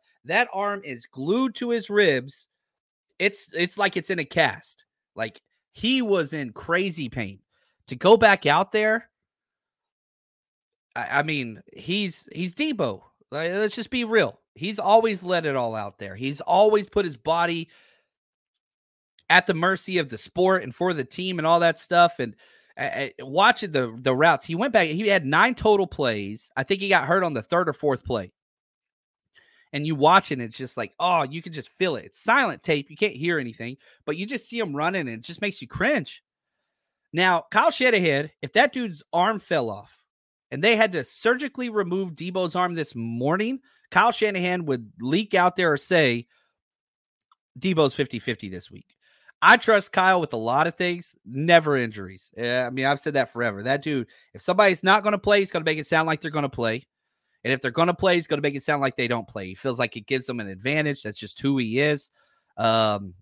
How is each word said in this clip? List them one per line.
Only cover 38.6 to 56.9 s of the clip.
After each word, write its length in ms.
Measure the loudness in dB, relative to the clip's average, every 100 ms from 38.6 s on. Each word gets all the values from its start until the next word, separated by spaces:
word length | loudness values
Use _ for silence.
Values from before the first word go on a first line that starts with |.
| 2
dude's 320 | 0 -6 -8 -4
arm 260 | 0 0 0
fell 320 | -2 -2 -2
off 320 | -8 -16 _ _ _ _ _ -12
and 120 | -2
they 140 | 2 4
had 160 | 2
to 100 | 0
surgically 640 | -8 -2 0 0 -4 -6 -4
remove 460 | -4 -2 -4 -6 -8
Debo's 400 | -6 -4 -2 0
arm 180 | -2
this 220 | -2 -6 -6
morning, 640 | -8 -2 0 0 -2 -6 _ _ 0
Kyle 200 | 2 4
Shanahan 540 | 2 -2 0 -2 -2 -2
would 240 | -4 -6 -10
leak 320 | -2 -2 2
out 240 | 2 2 2
there 160 | 0
or 40 | 0
say, 500 | 2 4 4 0 -6 _ _ _ _ _ _ _ _ _ _ _ _ -6
"Debo's 340 | -2 2 2
fifty 260 | 2 -4 -4
fifty 280 | -8 -8 -10
this 240 | -12 -16
week." 240 | -20 _ _ _ _ _ 4
I 160 | 6 6
trust 340 | 6 2 2
Kyle 300 | 2 4 2
with 100 | 0
a 60 | -4
lot 300 | 0 0 0
of 80 | -2
things, 400 | -4 -4 -10 _ -12
never 500 | -4 6 6 6 0
injuries. 560 | 0 -6 -14 -16 -18 -8
Yeah, 280 | -2 -2 -2
I 40 |
mean, 160 | -2 0
I've 160 | 0
said 140 | 0 -2
that 140 | -2
forever. 320 | -2 -4 -2
That 200 | -2 -2
dude, 260 | -2 -4 -4 _ _
if 80 | -10
somebody's 420 | -2 4 4 4
not 200 | 4 4
gonna 140 | 4 0
play, 220 | 2 2
he's 120 | 2
gonna 140 | -2 -2
make 140 | -4
it 60 | 0
sound 220 | 0 0
like 140 | -2
they're 100 | -4
gonna 160 | -4 -4
play. 400 | -2 -2 -2 _